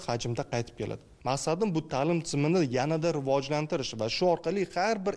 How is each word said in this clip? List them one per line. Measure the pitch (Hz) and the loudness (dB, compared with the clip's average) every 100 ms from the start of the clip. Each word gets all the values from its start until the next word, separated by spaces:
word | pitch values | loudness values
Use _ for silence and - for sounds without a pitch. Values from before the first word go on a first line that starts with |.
| - | -2
hajmda | 120 123 117 139 | -2 -2 -4 -2
qaytib | 120 113 - | -2 -4 -6
keladi. | 107 123 - - - | -6 -8 -12 -8 -2
Maqsadim | 139 - 170 220 160 | -2 0 0 0 0
bu | 156 | -2
ta'lim | 131 151 170 | 0 2 2
tizimini | - 151 147 185 139 123 | 0 0 2 4 2 2
yanada | 143 160 170 156 | 2 2 0 0
rivojlantirish | 135 139 135 151 151 165 123 110 | 0 0 0 -2 0 -2 -2 -2
va | 113 - | -2 2
shu | 180 | 2
orqali | 165 165 196 175 | 2 2 0 0
har | 175 202 220 | 0 0 0
bir | 190 | -2